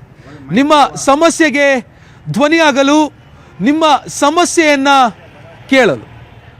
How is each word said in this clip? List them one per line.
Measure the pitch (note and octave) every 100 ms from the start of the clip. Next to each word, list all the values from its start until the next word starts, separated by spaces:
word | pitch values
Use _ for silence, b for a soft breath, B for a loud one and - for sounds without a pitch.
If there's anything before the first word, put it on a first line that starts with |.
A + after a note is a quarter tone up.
| - - B B B F3+
ನಿಮ್ಮ | C#4+ D4+ B3+ - -
ಸಮಸ್ಯೆಗೆ | C#4 E4 - D#4 B3+ C#4 C4+ - b b b b D3
ಧ್ವನಿಯಾಗಲು, | D4 E4 D#4 C#4 C#4 D4+ D4+ - - - B B G3
ನಿಮ್ಮ | D4+ D#4 C4+ - -
ಸಮಸ್ಯೆಯನ್ನ | C#4+ E4 F4 - D#4 C#4+ C4+ C#4 B3 - - - - - -
ಕೇಳಲು, | C4+ A3+ B2+ G#2 - - - - -